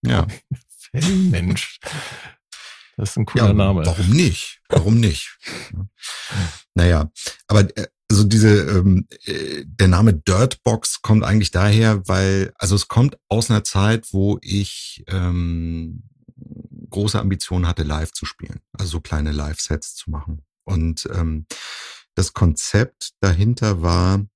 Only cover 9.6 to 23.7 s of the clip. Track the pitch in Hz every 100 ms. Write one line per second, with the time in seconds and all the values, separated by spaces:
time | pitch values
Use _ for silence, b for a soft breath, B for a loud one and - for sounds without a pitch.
9.6 | 69 - 92 90 110 80 - 92 - -
10.6 | - 113 - - - 110 110 110 98 90
11.6 | 104 107 113 107 92 95 95 98 95 _
12.6 | 98 101 - - 139 - _ 107 113 110
13.6 | 110 98 101 113 - 95 98 - - 101
14.6 | 98 - - - - 92 90 87 85 85
15.6 | 82 82 82 85 - _ - - - -
16.6 | - - - - 101 110 95 95 - 90
17.6 | 85 85 76 76 80 - - - - -
18.6 | _ - 95 80 - 78 76 73 73 78
19.6 | - 73 - - - 73 71 76 _ _
20.6 | - 95 80 80 - 87 82 78 76 B
21.6 | B B B B B - 95 - 90 76
22.6 | - 104 92 _ - _ 98 85 101 123
23.6 | 110